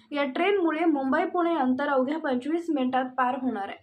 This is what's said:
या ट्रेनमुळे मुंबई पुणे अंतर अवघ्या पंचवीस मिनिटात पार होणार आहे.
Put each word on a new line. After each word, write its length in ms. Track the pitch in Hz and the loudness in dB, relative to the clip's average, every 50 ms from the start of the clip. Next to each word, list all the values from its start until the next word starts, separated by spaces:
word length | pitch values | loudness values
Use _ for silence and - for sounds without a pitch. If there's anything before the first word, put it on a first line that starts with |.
| - _ | -16 _
या 120 | 294 285 285 | -4 -2 -2
ट्रेनमुळे 600 | 269 262 330 339 392 403 403 349 320 302 311 339 | -2 0 0 2 2 2 2 2 0 0 2 2
मुंबई 380 | 339 302 277 269 262 285 311 370 | 2 2 2 2 0 2 2 0
पुणे 300 | 339 - 359 339 339 339 | 0 0 0 0 2 2
अंतर 340 | 311 254 254 254 254 285 294 | 2 2 0 0 0 0 0
अवघ्या 280 | 285 262 254 254 302 320 | 2 2 2 0 -2 -4
पंचवीस 460 | 311 294 254 247 254 285 320 339 339 - | -2 -2 -2 -2 -2 -2 -4 -2 -2 -2
मिनिटात 360 | 311 277 254 247 254 254 262 254 - - | -2 0 0 0 0 0 -2 -2 -2 0
पार 200 | 262 247 254 269 | 0 0 0 -2
होणार 260 | 262 254 220 208 196 196 | -4 -4 -4 -4 -6 -8
आहे. 100 | - - | -10 -14